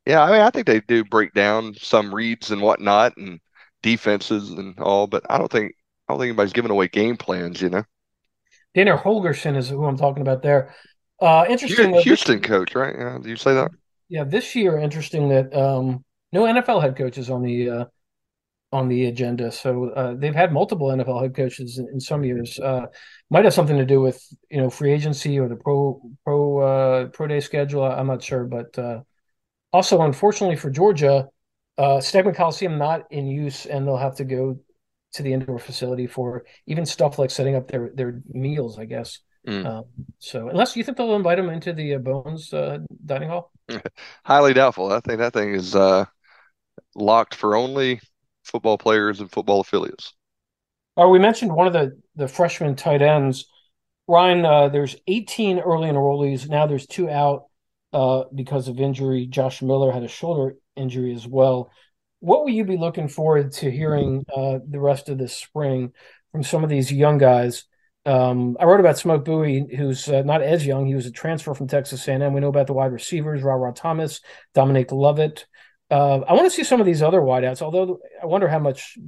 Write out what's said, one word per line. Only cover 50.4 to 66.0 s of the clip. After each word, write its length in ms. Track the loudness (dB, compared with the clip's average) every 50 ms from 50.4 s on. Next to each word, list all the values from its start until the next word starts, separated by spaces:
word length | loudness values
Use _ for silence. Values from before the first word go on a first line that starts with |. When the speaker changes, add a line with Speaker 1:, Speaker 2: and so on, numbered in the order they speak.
| _ _ _ _ _ _ _ _ _ _ 2 4
Speaker 2:
Uh, 100 | 6 8
we 100 | 8 8
mentioned 360 | 6 6 2 2 -2 -2 2
one 120 | 2 2
of 60 | 2
the, 280 | 2 0 0 -2 -4 -12 _ _ -8
the 140 | -8 -8 -6
freshman 460 | 0 0 0 0 0 -4 -4 -4 -4
tight 280 | -2 -2 0 2 4
ends. 440 | 4 4 4 4 2 0 -2 -4 -8 _ _ _ _ _ _ _ _ _ _ _ -2 4
Ryan, 380 | 6 6 6 6 4 4 4
uh, 220 | 6 6 6 6 4
there's 280 | 2 0 -2 -2 -6 -10 -4
eighteen 520 | -4 -4 -4 -4 -8 -4 -2 0 0 0 0
early 300 | 0 0 0 0 0 0
enrollees. 600 | 0 2 2 2 0 0 0 -2 -2 -4 -6 -2
Now 180 | 0 0 0
there's 200 | 0 0 -4 -6
two 240 | -8 -6 -6 -4 -2
out, 340 | 0 0 0 0 0 -2 -6 _ _ _ _ _ _ _ _ _
uh, 320 | -2 0 2 2 2 0 -2 -6 -10
because 340 | -10 -8 -4 -4 -4 -4 -4
of 120 | -4 -2
injury. 460 | -2 -2 -2 -2 -2 -2 -2 -2 -4
Josh 360 | -4 -2 -2 -2 -2 -2 -4
Miller 300 | -2 0 2 2 2 0
had 120 | 0 -2 -8
a 40 | -10
shoulder 480 | -12 -8 -6 -4 -2 -2 -4 -4 -6 _ _ _ -12
injury 380 | -8 -8 -6 -6 -6 -6 -6 -6
as 120 | -8 -10
well. 440 | -4 2 4 4 4 2 -2 -6 _ _ _ _ _ _ _ _ _ _ _
What 240 | 2 2 2 2 2
will 80 | 0
you 120 | -2 -2 -2
be 120 | -2 -2
looking 320 | -2 -2 -4 -4 -4 -8 -6
forward 440 | -4 -2 2 2 4 2 2 0
to 180 | -6 -6 -6 -4
hearing, 540 | -4 -2 -2 -2 0 0 0 -2 -2 -4 -6 -8 -6
uh, 240 | -4 -4 -4 -4 -6 -8 -10
the 120 | -6 -2
rest 280 | 0 0 0 0 -4 -8
of 100 | -8 -6
this 180 | -8 -8 -10
spring 560 | -16 -16 _ -8 -4 -2 -2 -2 -2 -4 -6 _ _